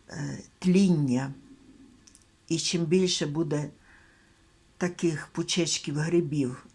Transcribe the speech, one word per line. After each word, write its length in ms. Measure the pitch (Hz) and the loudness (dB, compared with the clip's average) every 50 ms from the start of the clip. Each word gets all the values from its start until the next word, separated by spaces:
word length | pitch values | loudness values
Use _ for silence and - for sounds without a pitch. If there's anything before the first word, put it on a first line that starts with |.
| _ - | _ -14
е, 300 | - 160 147 139 135 - - - _ _ | -10 -8 -8 -8 -8 -10 -12 -16 _ _
тління. 720 | - 185 180 190 202 185 175 151 143 127 123 127 135 139 135 - - - - - - - - - - - - - _ - - - _ _ _ _ _ - | 2 4 6 6 6 6 4 4 2 2 2 0 0 -2 -6 -12 -18 -20 -20 -20 -20 -20 -20 -20 -20 -20 -20 -20 _ -20 -20 -20 _ _ _ _ _ -4
І 120 | 165 156 | -4 -2
чим 260 | - - - 170 165 | -2 -2 -2 0 0
більше 400 | 151 180 185 185 180 - - 170 | 2 4 4 4 2 0 -2 -2
буде 440 | 147 143 160 165 147 151 147 151 147 - _ _ _ - - - _ _ _ _ _ _ _ _ _ _ _ _ _ _ - | -2 -2 -2 -2 -2 -2 -4 -4 -6 -10 _ _ _ -20 -20 -20 _ _ _ _ _ _ _ _ _ _ _ _ _ _ -6
таких 500 | 180 175 175 - 180 165 156 147 - - | -6 -6 -4 -2 -2 -2 -2 -4 -6 -8
пучечків 680 | - 170 165 - - 185 165 170 - - - 160 143 151 | -8 -6 -4 -2 -2 -2 0 0 -2 -4 -4 -4 -4 -4
грибів 680 | 156 165 175 175 165 139 147 147 131 123 127 - - - | -2 2 2 2 2 2 0 -2 -2 -2 -4 -8 -14 -16